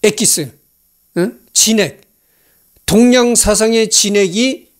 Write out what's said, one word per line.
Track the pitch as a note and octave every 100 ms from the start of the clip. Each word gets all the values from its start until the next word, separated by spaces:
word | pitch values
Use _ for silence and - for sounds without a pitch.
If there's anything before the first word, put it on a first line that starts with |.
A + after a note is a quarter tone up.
엑기스, | G#3+ G#3 G#3+ - C#3 - _ _ _ _ _ E3+
응? | G3 - _
진액, | - - A3 E3 - _ _ _ _ _ _ _ _ -
동양 | G3+ B3 B3 B3 A#3
사상의 | G#3 G#3 A3 A3+ A3
진액이 | - G#3 G3+ F#3+ F#3+ B3+ D4 _